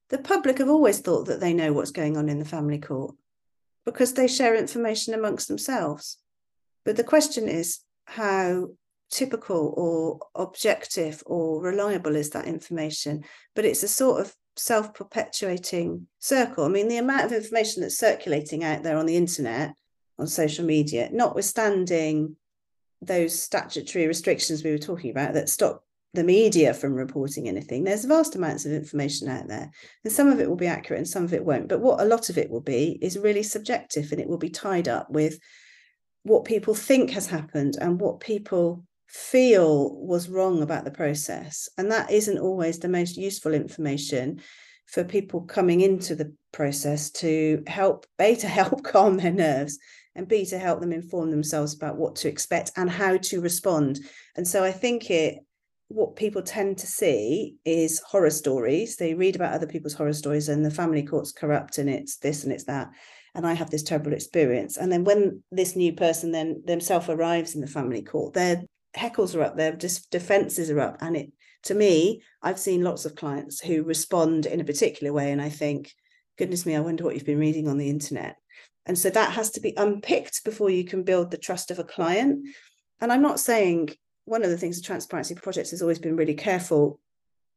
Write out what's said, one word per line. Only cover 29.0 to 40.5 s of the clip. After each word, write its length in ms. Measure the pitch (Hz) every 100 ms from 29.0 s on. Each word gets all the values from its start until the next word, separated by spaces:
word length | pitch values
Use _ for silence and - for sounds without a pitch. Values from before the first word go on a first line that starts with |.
| 143 - 139
out 180 | 127 -
there. 240 | 107 151 - - -
And 100 | 220
some 160 | 214 285
of 120 | 240
it 80 | -
will 80 | 175
be 100 | 175
accurate 320 | - - -
and 100 | 170
some 160 | 190
of 100 | 175
it 100 | 170
won't. 240 | 170 131 -
But 120 | -
what 200 | 247 -
a 60 | 208
lot 240 | 226 -
of 80 | 175
it 120 | -
will 120 | 113
be 360 | 143 127 160 -
is 160 | 185 190
really 240 | 208 208
subjective, 680 | 214 220 214 247 - 151 147
and 100 | -
it 80 | -
will 100 | 165
be 120 | 160
tied 380 | - 202 175 170
up 220 | 117 -
with 280 | 147 156 156 _ - - - _ _ _ _
what 200 | 202 220
people 300 | - 214 214
think 360 | 214 - 262 226
has 180 | 190 -
happened 480 | 165 151 151 139 139
and 200 | 175 175
what 200 | 208 -
people 640 | - 208 208 180 170 175 - _ _
feel 920 | - - 262 254 202 160 147 135 -
was 320 | 180 175 175
wrong 320 | 185 190